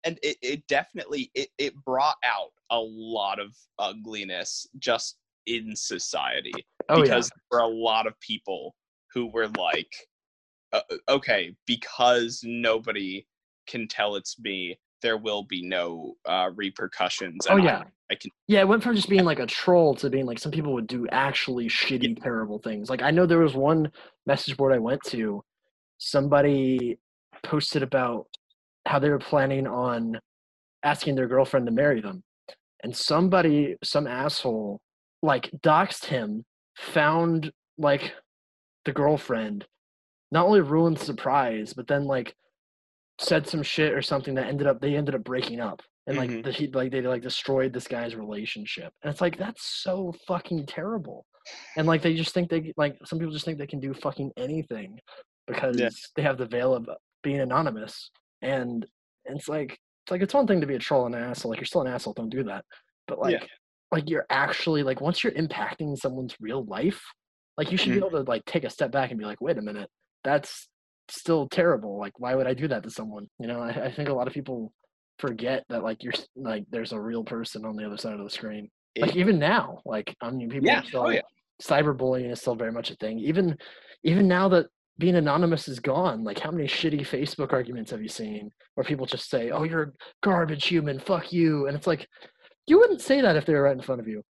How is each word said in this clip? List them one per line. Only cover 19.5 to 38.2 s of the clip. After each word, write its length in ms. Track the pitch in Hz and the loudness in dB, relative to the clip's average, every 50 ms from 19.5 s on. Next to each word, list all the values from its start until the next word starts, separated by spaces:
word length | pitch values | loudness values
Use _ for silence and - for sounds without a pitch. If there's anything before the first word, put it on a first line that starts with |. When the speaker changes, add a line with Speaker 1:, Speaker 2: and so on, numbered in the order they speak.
| - - - - 180 175 165 151 135 | -4 -2 4 6 6 8 8 6 4
Speaker 2:
to 140 | 135 - 139 | 2 0 0
being, 160 | 120 135 131 | 0 0 0
like, 140 | 123 117 117 | -2 -6 -6
some 120 | - 151 | -6 -4
people 220 | 147 160 151 147 135 | -4 -2 -2 0 -2
would 140 | 120 113 | -2 -2
do 200 | 107 123 123 120 - | -4 -4 -4 -4 0
actually 580 | - 131 135 139 131 - - - 127 123 117 | 0 2 2 2 0 -2 -2 -2 -2 -2 -2
shitty, 500 | 113 - - - - 135 123 123 120 113 | -2 0 0 0 0 0 0 0 0 -2
Speaker 1:
Yeah. 60 | - - | -2 -4
Speaker 2:
terrible 360 | 131 120 113 110 104 104 107 | -4 -2 -2 -4 -4 -6 -8
things. 300 | - 117 110 104 104 110 | -6 -6 -6 -6 -4 -4
Like, 120 | 131 123 123 | -2 0 2
I 80 | 143 | 4
know 140 | 156 170 185 | 6 6 6
there 140 | 170 170 165 | 6 8 6
was 140 | 165 151 127 | 6 6 4
one 360 | 135 135 147 160 160 156 151 _ - - - _ _ _ | 4 4 4 4 4 2 0 _ -10 -20 -20 _ _ _
message 320 | - 139 135 - - 135 | 0 0 0 0 -6 -2
board 160 | - 139 135 135 | 2 4 4 4
I 60 | 120 | 4
went 240 | 110 117 135 139 - | 4 0 -2 -2 -4
to, 380 | - - 120 110 107 101 101 - _ _ _ _ _ _ _ _ _ _ | -6 -4 -4 -2 -2 -4 -6 -10 _ _ _ _ _ _ _ _ _ _
somebody 1000 | _ - - - 143 139 143 147 143 143 147 143 135 135 131 131 127 123 120 120 _ _ _ _ _ _ _ - - - | _ -8 0 2 2 4 6 6 6 6 6 6 4 4 4 2 2 0 -2 -4 _ _ _ _ _ _ _ -20 -14 -6
posted 400 | - 156 151 139 - - 156 135 | -2 -2 0 0 0 0 0 0
about 440 | 131 139 131 127 120 120 - - _ - - _ _ _ _ _ _ _ _ _ | 2 2 2 2 2 -2 -4 -8 _ -20 -20 _ _ _ _ _ _ _ _ _
how 100 | - - | 0 0
they 120 | 139 139 151 | 2 4 4
were 80 | 147 135 | 2 0
planning 480 | - - - 143 135 135 139 135 135 | 0 0 2 2 2 2 0 0 -2
on 520 | 131 120 123 123 123 120 117 117 113 113 110 _ _ _ _ _ _ _ _ _ _ _ _ - | -2 -2 -2 -2 -2 -2 -2 -2 -4 -4 -8 _ _ _ _ _ _ _ _ _ _ _ _ 0
asking 300 | 143 147 - - 156 139 | 0 0 0 0 -2 0
their 120 | 131 131 | 0 0
girlfriend 400 | 117 127 131 131 - - 135 123 | 4 4 4 4 4 4 0 2
to 40 | 120 | 2
marry 300 | 113 120 143 147 135 113 | 2 4 4 4 4 2
them, 220 | 104 101 92 92 _ _ _ _ _ - - _ _ _ _ _ - | -2 -6 -10 -10 _ _ _ _ _ -20 -20 _ _ _ _ _ -10
and 120 | - 120 | -8 -6
somebody, 800 | - - - 151 160 180 190 180 185 170 160 147 147 147 139 - - - | -4 0 2 4 4 4 6 6 6 6 6 6 6 4 2 -2 -6 -8
some 240 | - - - 151 | 0 0 0 0
asshole, 760 | 127 123 127 135 151 - - - 131 113 110 107 104 101 104 _ _ _ _ _ _ _ _ | 0 -4 -2 -2 -2 -2 -2 -2 -2 -2 -2 -4 -6 -8 -10 _ _ _ _ _ _ _ _
like, 300 | - 156 139 123 - - - 147 - | 2 2 2 2 0 -6 -12 2 4
doxed 420 | 165 151 165 196 - - - - | 6 6 6 6 2 -2 -10 -6
him, 400 | - 143 127 113 107 107 110 113 _ _ _ _ _ _ | -4 -4 -2 -2 -2 -6 -6 -8 _ _ _ _ _ _
found, 760 | - - - - 165 147 151 160 165 170 170 165 160 151 156 - _ _ _ _ | -14 -14 0 2 4 4 6 4 4 4 4 2 2 0 -4 -10 _ _ _ _
like, 360 | - 151 143 143 139 - - - - | 0 4 4 4 4 0 -8 -10 -14